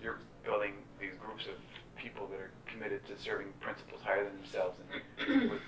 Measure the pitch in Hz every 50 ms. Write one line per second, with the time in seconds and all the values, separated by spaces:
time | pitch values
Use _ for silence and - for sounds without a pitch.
0 | 113 113 113 - - - - - - 113 107 104 101 98 98 101 - - - -
1 | 101 95 92 - - 107 110 - - 98 92 85 - - - - - - - -
2 | - 113 - 104 98 95 98 95 95 92 - - - - - 113 110 104 101 98
3 | - - 101 - - 110 107 98 98 98 95 - - 113 107 - - - - -
4 | - 104 95 101 104 101 95 95 95 - - 98 92 - - - - - - -
5 | - - - - - 285 269 269 240 - - - -